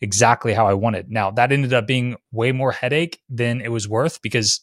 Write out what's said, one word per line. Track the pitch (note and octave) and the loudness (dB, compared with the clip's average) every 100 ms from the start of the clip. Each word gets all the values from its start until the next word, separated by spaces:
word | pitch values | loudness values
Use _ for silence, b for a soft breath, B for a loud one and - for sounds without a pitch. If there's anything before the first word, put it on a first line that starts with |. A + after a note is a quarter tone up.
exactly | G2+ G2 A#2 A#2+ A#2 | -4 2 4 4 2
how | G#2 G#2 | 2 4
I | |
wanted. | G2 A2+ F#2+ - | 4 0 -2 -4
Now, | A2 G2 | -2 -2
that | A2 B2+ | 2 2
ended | C#3 C3 | 2 2
up | B2+ G#2+ | 0 0
being | B2+ B2 A#2+ - | -2 -2 -8 -10
way | A2+ A#2+ | -2 0
more | C3 C3 | 0 -2
headache | - B2+ D3+ E3+ - - | -2 -2 0 -2 -8 -12
than | A#2+ A#2+ A#2+ | -4 -2 -2
it | A2+ | -2
was | A#2 G2+ | -4 -2
worth, | A2+ D#3+ - | 0 -2 -4
because | G#2+ B2 G#2 - | -4 -2 0 -2